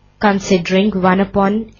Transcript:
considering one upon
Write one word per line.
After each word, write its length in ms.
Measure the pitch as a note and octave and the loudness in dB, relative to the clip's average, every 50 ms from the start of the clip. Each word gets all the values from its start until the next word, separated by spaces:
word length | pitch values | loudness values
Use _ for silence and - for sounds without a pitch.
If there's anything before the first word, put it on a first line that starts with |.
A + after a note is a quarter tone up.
| _ _ _ _ | _ _ _ _
considering 720 | - G#3 G3 G3 G3 - G3 F3+ E3+ - F#3 F#3+ G3+ G#3+ | 0 0 0 0 0 0 0 0 0 0 0 0 0 0
one 300 | G3 F#3+ F3+ F#3 F#3 G3 | 0 0 0 2 2 2
upon 520 | G3 G3 - G3+ G3 G3 G#3 A3 A3+ G#3+ - - | 0 -2 0 0 0 0 0 -2 -4 -8 -4 -2